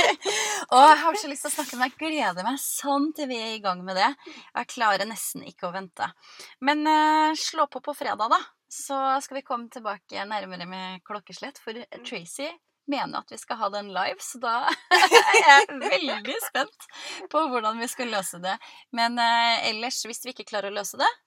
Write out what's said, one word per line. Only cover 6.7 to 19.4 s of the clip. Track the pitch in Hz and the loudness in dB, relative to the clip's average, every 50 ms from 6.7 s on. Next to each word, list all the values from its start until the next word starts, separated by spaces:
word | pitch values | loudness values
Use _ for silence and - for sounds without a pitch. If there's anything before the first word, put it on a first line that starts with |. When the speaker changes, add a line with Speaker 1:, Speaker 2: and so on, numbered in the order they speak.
| 302 302 302 | 0 0 2
Speaker 1:
eh, | 311 311 311 311 311 311 311 311 311 320 | 2 4 4 4 4 4 4 4 2 0
slå | 302 - - - 320 294 - | -2 -6 -4 0 0 -2 -2
på | - 254 - | -2 -10 -8
på | 294 285 | -8 -8
fredag | - 277 233 208 202 214 233 | -6 -4 -4 -2 -2 0 2
da, | 302 370 - - _ _ _ - | 2 0 0 -4 _ _ _ -18
så | - - - - 277 269 269 269 262 277 | -14 -12 -8 -6 -4 -2 0 0 0 0
skal | 269 - 262 277 | -2 -6 -10 -10
vi | 269 | -6
komme | - 269 240 233 226 | -6 -6 -6 -8 -10
tilbake | - 254 220 214 202 196 _ - 214 196 196 | -14 -10 -8 -8 -8 -8 _ -12 -10 -10 -8
nærmere | 202 220 208 196 185 185 175 175 | -6 -6 -6 -6 -8 -10 -12 -10
med | 180 185 185 185 185 185 180 _ | -10 -10 -10 -10 -10 -12 -14 _
klokkeslett, | - 208 208 - - 190 - - 262 277 - | -12 -12 -12 -12 -14 -16 -14 -14 -14 -16 -14
for | - 233 220 | -14 -12 -12
Speaker 2:
Mm. | 240 220 - - - 240 | -12 -12 -14 -16 -16 -14
Speaker 1:
Tracy | - 247 190 170 170 - - 277 311 349 339 _ _ _ _ - | -12 -12 -12 -12 -12 -12 -10 -10 -10 -12 -14 _ _ _ _ -8
mener | - 277 254 202 - - - | -6 -4 -4 -4 -4 -6 -8
at | - - | -10 -10
vi | - | -16
skal | 220 - - 247 | -16 -10 -10 -6
ha | 226 220 196 | -4 -4 -4
den | 196 208 202 202 | -4 -6 -8 -6
live, | 185 180 196 240 370 392 - | -4 -4 -4 -4 -4 -8 -10
så | - - 240 | -14 -12 -6
da | 247 233 226 240 277 - - - - - | -4 -2 -2 0 0 0 -2 -2 0 4
<laughs> | 359 | 4
er | 381 - 359 - 466 415 427 392 440 339 | 6 6 8 8 8 8 8 4 6 10
jeg | 302 277 277 - - 294 269 - 415 | 10 10 10 8 4 -2 -6 -2 0
veldig | 554 554 339 262 214 214 208 240 311 453 - | 0 0 0 -2 -6 -6 -6 -6 -6 -6 -6
spent | - - 247 269 427 _ - - - - - - - - - 381 | -6 -4 -4 -4 -4 _ -20 -20 -20 -18 -16 -14 -14 -14 -14 -10
på | 359 - 302 320 277 | -4 -2 0 0 0
hvordan | 254 240 214 214 220 233 233 | -2 -2 -2 -2 -4 -4 -6
vi | |
skal | - - - 247 | -6 -6 -6 -6
løse | 240 220 202 190 - - 175 | -4 -4 -4 -4 -6 -8 -8
det. | 180 185 202 226 - - - - - - - | -6 -6 -6 -6 -8 -18 -20 -20 -18 -8 -4
Men, | 233 233 233 240 240 | -2 -2 0 0 2
eh, | 233 233 233 233 | 2 2 4 4